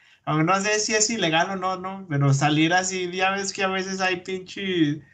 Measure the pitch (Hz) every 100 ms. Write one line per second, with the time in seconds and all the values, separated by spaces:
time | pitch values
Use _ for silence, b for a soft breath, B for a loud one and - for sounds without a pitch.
0 | b b - 151 160 190 202 214 208 220
1 | 214 226 170 160 185 190 185 185 185 196
2 | 190 143 139 135 151 151 160 180 185 185
3 | 180 180 190 196 196 - 190 190 190 190
4 | 185 180 185 190 185 - 196 180 151 151
5 | B